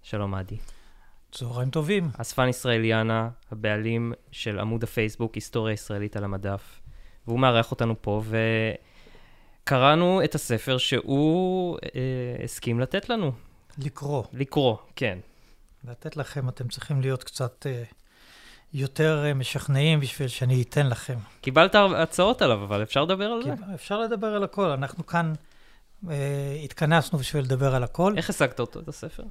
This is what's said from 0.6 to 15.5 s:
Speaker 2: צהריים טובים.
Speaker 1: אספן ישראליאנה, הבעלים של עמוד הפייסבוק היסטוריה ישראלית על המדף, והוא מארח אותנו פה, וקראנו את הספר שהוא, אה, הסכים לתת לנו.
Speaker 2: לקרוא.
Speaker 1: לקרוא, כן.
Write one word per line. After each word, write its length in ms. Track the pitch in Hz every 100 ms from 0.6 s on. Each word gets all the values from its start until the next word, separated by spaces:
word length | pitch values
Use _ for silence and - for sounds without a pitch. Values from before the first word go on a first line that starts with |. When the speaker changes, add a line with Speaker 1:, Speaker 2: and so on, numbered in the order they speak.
| - - - - - - _
Speaker 2:
צהריים 380 | - 120 120 127
טובים. 400 | 160 151 202 165 117
Speaker 1:
אספן 300 | 117 - 127
ישראליאנה, 840 | 123 127 117 113 110 113 113 113 117 -
הבעלים 640 | 110 107 107 110 117 117 117 -
של 280 | - 117 104
עמוד 240 | 104 113
הפייסבוק 520 | 113 - 107 - 117 107
היסטוריה 380 | - 117 110
ישראלית 440 | 107 - 101 104 104
על 60 |
המדף, 560 | 101 98 98 98 - - - - - - -
והוא 120 | 117
מארח 320 | 131 117 117
אותנו 240 | - 117 110
פה, 200 | - 104 110 113 113 110 110 - - - - - - - - -
וקראנו 600 | - 135 131 156 175 190
את 120 | 151 147
הספר 420 | - 113 - 127
שהוא, 1000 | - 127 - 139 156 170 185 185 180 - - 127
אה, 40 | 127 127 123 120
הסכים 360 | 123 - 120 117
לתת 300 | 131 196 -
לנו. 220 | 233 160 120 - - _ -
Speaker 2:
לקרוא. 460 | 139 - 143 143 104
Speaker 1:
לקרוא, 420 | 120 139 156 131 107 - -
כן. 220 | 117 92 - - -